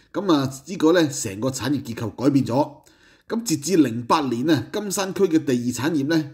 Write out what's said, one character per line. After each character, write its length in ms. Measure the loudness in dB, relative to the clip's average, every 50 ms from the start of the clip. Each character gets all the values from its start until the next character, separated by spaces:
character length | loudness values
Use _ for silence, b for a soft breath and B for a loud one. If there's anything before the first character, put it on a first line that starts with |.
| b b -8
咁 200 | -4 0 2 2
啊， 160 | 2 2 -2 -6 -10 -12
呢 100 | -12 -4
個 160 | 2 2 4 4
呢， 120 | 4 4 2
成 300 | 0 -4 -8 -8 -6 -4
個 80 | -4 -4
產 200 | -4 -4 -4 -2
業 120 | -2 -2 -4
結 120 | -6 -8
構 280 | -6 -8 -8 -6 -2 0
改 60 | 2
變 160 | 2 2 2
咗。 340 | 2 0 0 0 -2 -6 -14 b b b b b b b b b
咁 160 | -8 -6 -6 -2
截 140 | -2 -4
至 200 | -2 0 2 4
零 260 | 4 4 4 0 -4 0
八 160 | 2 2 2
年 220 | 2 0 -2 0 2
呢， 200 | 2 2 2 0 -2 -6
金 160 | -6 -4 -4
山 240 | -2 -2 -4 -2 0
區 120 | 0 2
嘅 120 | 2 2 2 2
第 60 | 0
二 60 | 0 0 0 -2
產 200 | -4 -2 -2 0
業 160 | 0 0 0
呢， 240 | 0 0 0 0 -2